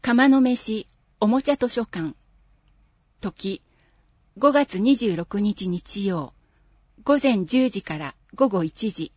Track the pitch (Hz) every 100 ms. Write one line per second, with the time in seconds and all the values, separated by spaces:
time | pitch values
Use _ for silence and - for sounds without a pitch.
0 | 254 240 269 269 254 247 - 220 - _
1 | _ _ 214 262 277 285 247 240 226 185
2 | 160 - _ _ _ _ _ _ _ _
3 | _ _ 202 - 196 196 _ _ _ _
4 | _ _ _ - 285 285 294 180 226 269
5 | 226 170 170 202 208 202 185 175 - 202
6 | 196 175 135 _ _ _ _ _ _ _
7 | - 285 269 214 175 254 254 202 - 156
8 | 147 - _ - 269 196 160 - 220 -
9 | 156